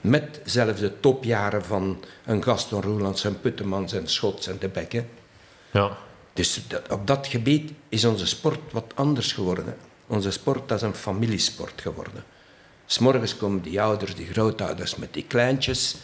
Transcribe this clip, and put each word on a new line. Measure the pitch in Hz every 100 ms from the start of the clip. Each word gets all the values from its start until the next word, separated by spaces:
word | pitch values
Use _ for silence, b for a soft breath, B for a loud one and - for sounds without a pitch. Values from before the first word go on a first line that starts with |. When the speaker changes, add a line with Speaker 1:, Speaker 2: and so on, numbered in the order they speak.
Speaker 1:
met | 104 147 151 - -
zelfs | 120 110 98
de | 101 -
topjaren | 135 131 117 110 101 104 95
van | 104 95 90 B B -
een | 107
Gaston | 120 107 - 104
Roelands, | 98 107 98 92
een | 104 95
Puttemans | 127 - 98 95 90
en | 101 80
Schots | - 104 - -
en | 95
De | 95
Beck, | 92 82
hè. | 117 117 - - B B B B
Speaker 2:
Ja. | 101 101 104 - - -
Speaker 1:
Dus | - 139 - -
dat, | - -
op | - 101
dat | 135 -
gebied | 123 113 151 151 - -
is | 110 117
onze | 107 -
sport | - 156 143 -
wat | 113 - -
anders | 143 139 -
geworden, | - 92 90 95
hè. | 120 - - -
Onze | 110 98
sport, | - - 131 127
dat | 107
is | 107
een | 92
familiesport | - 95 113 98 - - - -
geworden. | - - - - - B B B B B -
's | -
Morgens | 120 131 110 -
komen | 104 98
die | 85 98
ouders, | 107 104 98 87
die | 82
grootouders | 98 110 - 92 85 87 -
met | -
die | 76 -
kleintjes. | 120 123 135 - 131 - -